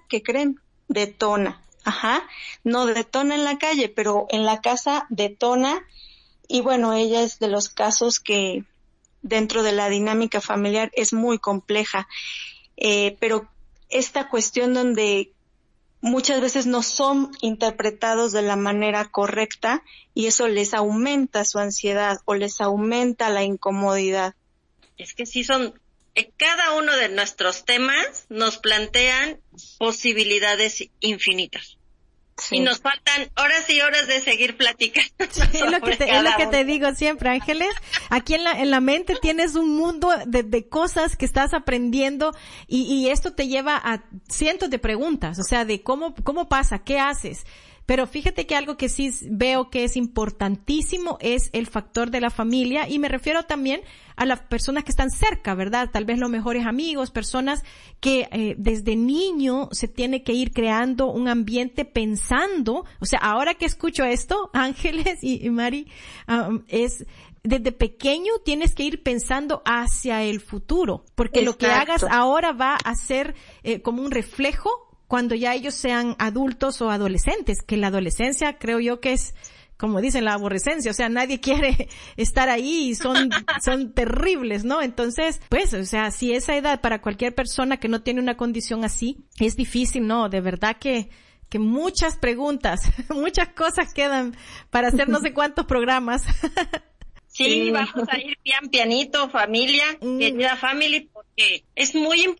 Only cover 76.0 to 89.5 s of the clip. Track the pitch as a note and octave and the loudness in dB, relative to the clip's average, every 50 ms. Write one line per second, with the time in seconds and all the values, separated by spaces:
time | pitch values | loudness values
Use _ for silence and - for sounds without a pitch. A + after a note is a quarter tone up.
76 | A#3+ A#3+ A3+ - G#3+ A3 G#3 B3+ C4+ C4+ A#3+ - C4+ C4+ C4+ - A#3 A3 G#3 G3+ | 0 0 -2 0 -2 -2 0 0 0 -2 0 0 -2 -2 -2 -2 -2 0 0 0
77 | G#3 F#3+ F#3 F3 - C4 F4 A4 D#4 - G3 G3 - - G#3+ G#3+ G3+ G3 F#3+ G3 | 0 0 2 2 2 2 0 -2 0 -2 -2 -2 -2 -2 -2 0 0 0 0 0
78 | F#3+ E3 - - A3+ C4 C#4 - D#4 D4 D4 D4 - A3+ A#3 A#3 A#3 A#3 B3 A#3+ | 0 0 -2 0 0 0 0 0 0 -2 -2 -2 -4 -2 -2 0 0 -2 -2 -2
79 | - C4+ B3+ C4 C4 - - - - - - - - - - - - A3 G#3+ F#3+ | -2 0 0 0 0 -2 -6 -14 -16 -20 -20 -20 -20 -20 -12 -6 -2 -2 0 0
80 | G#3 - - B3+ A3+ G#3+ G#3 G3+ G3+ G3+ G3 F#3+ - C#4 D#4+ D#4+ A#3+ A3+ G#3 - | 0 2 0 2 0 0 0 0 -2 -2 -2 -2 -2 -2 -2 -2 -2 -4 -2 -2
81 | B3 A3+ A#3 B3 B3+ B3+ C#4 B3 - C4+ C4+ C#4+ C#4 C4+ C4 - B3+ - - - | -2 -2 0 0 -2 -2 -2 -4 0 0 2 2 4 4 4 2 0 -2 -8 -18
82 | - - - - A3+ - - C4+ B3+ C4 B3 A#3 B3 C#4 D#4+ E4 D4 B3+ A3+ - | -20 -14 -6 -2 0 0 2 2 2 2 2 0 0 0 0 0 0 0 -2 -2
83 | D#4+ B3+ C4 - C4+ C4 - - G#3+ - D4+ A3+ - - B3+ C4 C4+ A3 - - | 0 0 2 2 2 2 0 -2 -2 -2 -2 -2 0 0 0 0 -2 -4 -2 -2
84 | A#3+ A3+ A#3 C4 D4+ F#4 F#4 D4 B3 A3+ G#3 G3+ G#3 A#3+ C#4 D#4+ D4 B3 A#3+ - | -2 0 0 0 2 2 2 0 0 -2 -4 -2 -2 0 0 0 0 -2 -2 -2
85 | A#3+ A#3 A#3 - D#4 D#4+ D#4 - - - A#3 - G4+ - - F#3+ F#3+ F#3 - G#3+ | -2 -2 0 0 0 0 -2 -4 -4 0 0 2 2 2 0 0 -2 -2 -2 0
86 | G#3+ G#3+ G#3 - B3 B3 A#3 B3+ B3+ - D4 C#4+ C#4 D4 C#4+ C#4 - A#3 A3+ G#3+ | 0 0 -2 -2 -2 0 0 0 0 0 0 0 2 0 0 0 0 -2 -2 -2
87 | - A#3+ G3+ G3 A#3+ B3 A#3+ - B3+ A#3+ - - C4 C4+ C#4 B3+ - A#3+ A#3 A3+ | -2 -4 -4 -2 -4 -4 -2 -2 -4 -4 -2 -2 0 0 0 -2 -2 -2 -2 -2
88 | A3+ C4 B3 B3+ B3 B3+ A#3+ B3 B3 A#3+ A3+ A#3 A3+ - A3+ A3 A3+ G#3 - - | -2 -2 -2 -2 0 -2 -2 -2 -2 -4 -2 -4 -4 -6 -4 -4 -2 -2 -2 -2
89 | A#3 A#3+ C#4+ - - _ - - G#3+ A3+ | -4 -4 -6 -8 -14 _ -4 0 0 0